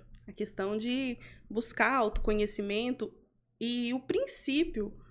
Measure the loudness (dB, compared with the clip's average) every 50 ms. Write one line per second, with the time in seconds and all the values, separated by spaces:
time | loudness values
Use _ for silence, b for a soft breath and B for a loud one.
0 | -14 -20 -20 -18 -18 -16 -8 -6 -6 -6 -4 -4 -2 -2 -2 -2 0 0 0 0
1 | -2 -2 -4 -6 B B B B B -4 -4 -4 -4 -2 2 2 4 4 6 4
2 | 4 4 2 2 4 4 4 4 2 0 0 -4 -2 0 0 0 0 -2 -2 -2
3 | -4 -6 -8 -14 -20 _ _ _ _ _ _ _ -2 -2 0 0 0 0 0 -2
4 | 0 0 0 0 0 0 -4 -4 -2 0 2 2 2 2 0 -2 -4 -4 b b
5 | b b